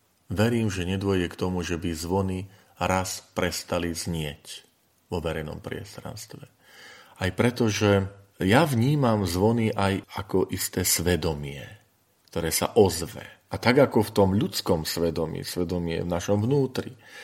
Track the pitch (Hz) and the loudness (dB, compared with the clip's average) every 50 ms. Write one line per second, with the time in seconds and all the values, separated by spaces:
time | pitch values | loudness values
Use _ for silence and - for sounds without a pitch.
0 | _ _ _ _ _ - 104 87 107 120 120 117 113 107 90 95 87 87 95 95 | _ _ _ _ _ -8 -2 0 0 2 2 0 0 0 -2 -2 -4 -2 -2 -2
1 | 95 98 95 92 87 82 - - 98 92 92 90 87 87 87 82 87 87 82 78 | 0 0 0 0 0 -2 -4 -4 -4 -2 -2 -4 -4 -4 -6 -4 -4 -6 -6 -6
2 | 85 82 92 98 95 95 92 92 95 - - _ _ _ _ - - - 92 92 | -4 -2 0 0 0 0 -2 -6 -8 -10 -16 _ _ _ _ -4 0 0 2 0
3 | 92 - - - - _ - - 90 87 87 - - - - 87 87 85 82 - | 0 -2 -6 -10 -12 _ -6 -2 -2 -2 -4 -6 -6 -4 -4 -2 -2 -4 -6 -6
4 | - 90 85 80 78 73 71 - - - - - - _ _ _ _ _ _ _ | -6 -6 -4 -4 -4 -6 -8 -12 -16 -18 -18 -18 -20 _ _ _ _ _ _ _
5 | _ - 85 87 78 82 78 80 78 76 80 82 - - - - 101 - - - | _ -8 -6 -4 -4 -2 -4 -4 -6 -8 -10 -10 -10 -10 -10 -10 -12 -14 -16 -16
6 | - - - 110 - - - - - - _ _ _ _ - - - - - - | -14 -14 -14 -14 -16 -16 -18 -20 -20 -20 _ _ _ _ -20 -20 -20 -20 -20 -20
7 | - - - - 95 90 - - 110 123 120 - 120 110 101 - 110 104 101 98 | -20 -18 -8 -4 -2 -2 0 2 2 2 2 2 0 0 2 4 4 6 6 6
8 | 95 98 - - - _ _ - 87 95 107 139 170 156 135 110 117 139 151 147 | 4 0 -8 -14 -20 _ _ -2 4 6 6 6 6 4 4 2 2 2 2 2
9 | 135 117 110 107 98 87 85 90 98 113 117 120 110 107 - - 98 98 98 92 | 2 2 2 2 0 0 2 2 4 4 4 2 0 0 0 0 0 0 0 -2
10 | - - - - 101 - - 92 - - - 101 - - - 92 87 - - - | -4 -8 -10 -10 -8 -2 0 0 0 0 -2 -6 -6 -4 -2 -2 0 0 0 0
11 | 82 87 90 78 78 82 78 73 71 69 69 69 58 - - - _ _ _ _ | 2 2 2 2 0 -2 -4 -4 -8 -10 -10 -12 -14 -16 -18 -20 _ _ _ _
12 | _ _ _ _ _ _ - 82 82 80 - - 98 - - 120 101 92 82 82 | _ _ _ _ _ _ -8 -4 -4 -2 -2 0 -2 2 6 6 6 6 4 -2
13 | 82 73 - 69 - - - _ _ - - - - - - 143 139 - - 123 | -6 -8 -10 -14 -16 -16 -20 _ _ -10 -8 0 2 4 6 6 6 6 4 0
14 | 104 - - 107 101 95 95 107 160 196 - - - - 92 80 78 - - 85 | 0 2 4 4 4 4 4 0 0 -2 -4 -6 -2 0 0 0 0 -4 -2 -2
15 | 85 82 78 85 80 78 87 90 95 - - 90 90 85 92 87 87 82 82 87 | -2 -2 0 -2 -4 -4 -6 -8 -8 -8 -4 -4 -2 -2 -2 -2 -2 -2 -4 -4
16 | 92 87 87 87 - - 101 104 107 123 143 143 131 127 - - - - - - | -4 -2 -2 -2 0 0 0 2 2 2 2 2 0 0 -2 -6 -8 -8 -12 -18
17 | - - - - | -20 -20 -20 -20